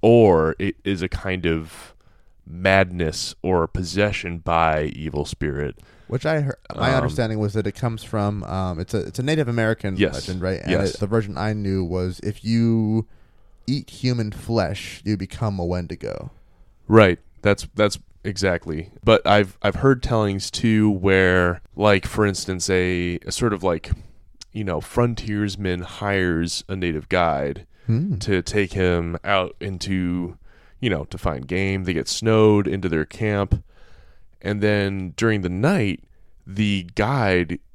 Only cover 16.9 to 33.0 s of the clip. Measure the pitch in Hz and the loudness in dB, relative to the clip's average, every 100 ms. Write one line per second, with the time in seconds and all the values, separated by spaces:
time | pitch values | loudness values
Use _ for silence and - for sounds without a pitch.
16.9 | 107 101 87 - - 104 101 - - 104 | 8 8 6 -4 -4 2 2 0 0 0
17.9 | - - - - 95 98 87 - 78 90 | 0 -16 -14 -10 -2 0 0 -4 -8 -10
18.9 | - - 110 - 104 98 - 104 92 135 | -6 4 4 6 4 2 -2 -2 2 2
19.9 | 131 - 113 104 98 - - 117 110 107 | 2 2 0 0 -2 -6 -2 2 4 4
20.9 | 98 95 95 92 92 87 87 - - 104 | 2 4 4 6 4 2 0 -8 0 4
21.9 | 101 - - 104 92 - 92 - 92 90 | 4 2 0 0 0 -6 -6 0 2 2
22.9 | 90 87 87 - - 120 101 90 82 - | 0 -2 -4 -8 -2 -2 0 0 -2 -2
23.9 | - - - - - - 104 101 80 - | -6 -6 -20 -20 -20 -16 -8 -4 -4 -4
24.9 | - 120 113 107 104 104 101 98 90 87 | 0 0 0 -6 -2 -2 -2 -4 -4 -6
25.9 | - 101 98 90 82 85 - - 95 87 | -8 -2 0 2 0 -2 -4 -8 -4 -2
26.9 | 78 71 90 85 73 71 69 - - - | -4 -2 0 2 0 -2 -6 -12 -16 -2
27.9 | 113 180 123 - 95 85 107 98 98 92 | -2 0 -4 0 -2 0 -2 -2 0 2
28.9 | 87 85 85 - 101 90 - 101 92 - | 2 -2 -6 -2 0 0 -6 -8 -8 -4
29.9 | 95 90 90 87 87 - - - - 123 | -2 -2 -2 -6 -10 -20 -20 -20 -6 -4
30.9 | 85 73 90 - 71 65 90 98 95 90 | -2 -4 -6 -4 -6 -4 -2 -2 -2 -2
31.9 | 80 - - 110 110 110 104 98 95 92 | -4 -4 -2 2 6 6 6 2 -2 -2
32.9 | 80 | -2